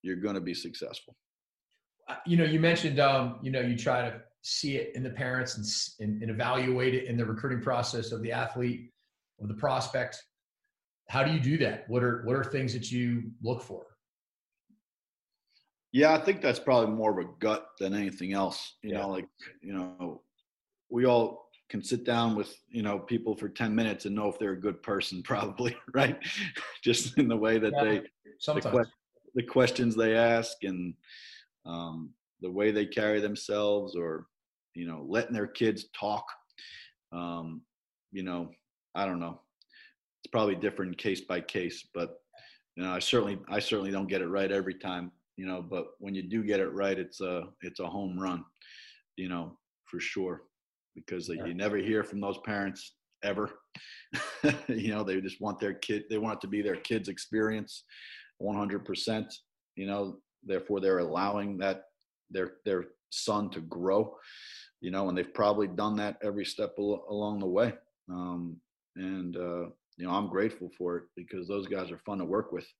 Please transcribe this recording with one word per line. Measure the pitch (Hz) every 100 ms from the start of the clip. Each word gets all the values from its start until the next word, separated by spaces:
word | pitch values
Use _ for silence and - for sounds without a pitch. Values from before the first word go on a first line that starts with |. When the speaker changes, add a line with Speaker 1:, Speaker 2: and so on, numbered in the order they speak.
Speaker 1:
You're | 90 90
gonna | 104 98
be | 87
successful. | 85 85 - - - - - _ _ _ _ _ _ _ _ -
Speaker 2:
Uh, | 127 -
you | 170
know, |
you | 156 156
mentioned, | 165 170 160 139
um, | 139 135 123 120
you | 135
know, | 131
you | 123 117
try | - 123 120
to | - - _
see | - - 151 135
it | 117
in | 131
the | 127
parents | 107 127 127 123 -
and |
s-, | 107 - - -
and, | 107 107
and | 113
evaluate | 107 120 127 127 127 127
it | 127
in | 123 120
the |
recruiting | 110 110 139 123
process | 135 123 117 117 113
of | 113
the | 113
athlete, | 120 123 127 123 139 - _ _ _ _ _
of | 104
the |
prospect. | 104 143 131 - 127 123 - - _ _ _ _ _ _ _ -
How | 131
do | 139
you | 156
do | 127 160
that? | 117 - -
What | 120
are, | 123 117
what | 113 135
are |
things | 131 139 131
that | 120 107
you | 123 123 120 107 -
look | 110 120
for? | - 92 - _ _ _ _ _ _ _ _ _ _ _ _ _ _ _ _ _ _ _ _
Speaker 1:
Yeah, | 127 151
I | 156
think | 156 196
that's | 139 123
probably | - 127 110
more | 110 107 95
of | 87
a | -
gut | 110 107 - -
than | 95
anything | 101 98 92 92
else. | 98 95 - - -
You | 107
Speaker 2:
Yeah. | 104
Speaker 1:
know, | 98
like, | 92 92 _ - -
you | 90
know, | 95 90 - 87 73 _ _ _ _ _ _ _
we | 120 127
all | 120 110 - - _ _
can | 104
sit | 95 123
down | 123 117 117
with, | 107 101 - _
you | 120
know, | 104 101
people | - 117 113 104
for | 104
ten | - 117
minutes | 107 113 98 101
and |
know | 104 104
if | -
they're | 104
a | 92
good | 101 87
person, | - 98 - 92
<laughs> |
probably, | 90 110 104 92 123 - -
right? | 135 135 - - - 190 - - -
Just | - 120 123 135
in | 127
the | 113
way | 110 113
that | 107
Speaker 2:
Yeah, | 143
Speaker 1:
they, | 110 104
the | - _ - -
Speaker 2:
sometimes. | - 151 120 123 117
Speaker 1:
que-, | _ _ _ -
the | 131
questions | 120 - 120 - 120 110
they | 113
ask | 113 117 117 113 -
and, | 98 92 90 82 _ - - - _ _
um, | - 85 85 80 78 - _ _
the | 92
way | 92 107
they | 107 104
carry | 113 107 107
themselves | 104 104 - 104 104 104 98 87
or, | 82 80 - _ _ _ _
you | 85 85
know, | 80 71
letting | 107 -
their | 117 101
kids | - 113 98 - -
talk. | 104 104 - - _ - - - - _ _
Um, | 87 87 85 82 80 _ _ _ _ _
you | 98
know, | 92 87 82 - _ _ _
I | 92 98
don't | 87
know. | 85 82 _ _ _ - - _ _ _
It's | -
probably | 120 104
different | 90 101 - 92 87
case | 107 92
by | - 90
case, | - 101 87 - -
but, | - 82 - _ - - _ _ -
you |
know, | 92
I | 90
certainly, | - 123 101 98 -
I | 104
certainly | 101 107 98
don't | 98 95
get | 95
it | 90
right | 98 98
every | 98 95
time, | 90 98 90 90 _ _ -
you | 95
know, | 92
but | 87 92 - -
when | 98
you | 98
do | 92 113
get | 104 101
it | 95
right, | 95 98 92
it's | 87 -
a, | 95 90 90 -
it's | 90 -
a | 87
home | 95 98 90
run, | 95 85 85 _ - - - - _ -
you | 92
know, | 87 82 87 _ _
for | _ 87
sure, | - - 92 87 - _ _ _ _
because | - - 90 82
they, |
Speaker 2:
Yeah. | 82 82
Speaker 1:
you |
never | 87 104 104
hear | 98 107
from | 101 101
those | 101 95 -
parents | 104 98 92 - _ _ _
ever. | 101 95 104 - _ - - - -
<laughs> | - - - 151 147 -
You | 110 107
know, | 107
they | 98 95
just | 95 -
want | 104 98
their | 101
kid, | 95 - 107 107
they | 110
want | 110 107
it |
to | 98
be | 104
their | 104 90
kid's | - 113 95
experience | 90 - 110 110 110 - - - - - - - _
one | 98 104
hundred | 104 98
percent, | 98 92 - 110 110 - _ _ _
you | - 98
know, | 101 98 - _ _
therefore | 101 95 - 101
they're | 95 92
allowing | 85 85 98 104 101 95
that | 98 95 - _ _ _ _
their, | 95 90 -
their | - 92 85 _ _
son | - - 104 104
to | 90
grow, | 82 87 92 98 110 - - - - - - _
you | 90
know, | 95 98
and | 90
they've | 87
probably | - 104 104 101
done | 87 104 107
that | 104 -
every | 104 101
step | 95 - 104 -
al-, | 101 101 -
along | 104 104 104
the | 98
way. | 92 117 - _ _ -
Um, | 87 90 87 87 82 _ _ _ -
and, | 92 95 90 87
uh, | 90 87 85 - _ -
you | 90
know, |
I'm | 95 101
grateful | 95 110 - 90 -
for | 90 87
it | - -
because | 87 95 87
those | 101 95
guys | 98 92
are | 85
fun | - 101
to |
work | 82 101 -
with. | - - _